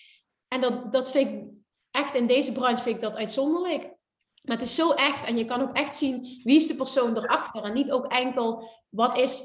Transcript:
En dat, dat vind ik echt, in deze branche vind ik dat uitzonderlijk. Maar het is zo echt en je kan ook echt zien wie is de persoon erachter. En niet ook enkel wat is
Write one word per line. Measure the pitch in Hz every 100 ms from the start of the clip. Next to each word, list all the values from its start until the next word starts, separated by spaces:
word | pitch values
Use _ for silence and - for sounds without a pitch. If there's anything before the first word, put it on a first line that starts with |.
| - _ _ _ _
En | 254
dat, | 247 220 -
dat | 262 254
vind | 294 269
ik | 214 - - _ _ _
echt, | 254 285 262
in | 240
deze | 254 285
branche | 233 247 233
vind | 240 220
ik |
dat | 220 214
uitzonderlijk. | 214 - 285 339 359 311 - - _ _ _ _
Maar | - 233
het | 233
is | -
zo | 330
echt | 277 277 294 -
en | 233
je | 226
kan | 247
ook | 262 262
echt | 294 -
zien | 277 247 - -
wie | 226 302
is | 311
de | 302
persoon | 254 277 240 226
erachter. | - 311 - 226
En | 208
niet | 233 285
ook | 254 -
enkel | 254 254 254 226 226 - - _
wat | 202 240 240
is | 269 -